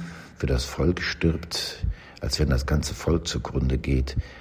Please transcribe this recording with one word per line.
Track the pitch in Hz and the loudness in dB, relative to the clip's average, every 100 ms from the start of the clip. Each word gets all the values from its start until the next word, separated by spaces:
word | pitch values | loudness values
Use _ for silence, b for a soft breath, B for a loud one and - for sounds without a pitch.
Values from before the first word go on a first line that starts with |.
| B B B - | B B B -4
für | - | 0
das | 65 - | 2 0
Volk | - 82 90 | 2 2 2
stirbt, | - - 85 80 - - - - B B B B | -2 0 2 2 -2 -6 -6 -4 B B B B
als | - - | -4 2
wenn | 73 | 4
das | 67 69 | 4 4
ganze | 76 73 | 0 0
Volk | - - 82 - | -2 0 2 0
zugrunde | - - 69 65 65 | -4 -2 0 2 2
geht. | - 67 64 - B B | 2 2 2 -2 B B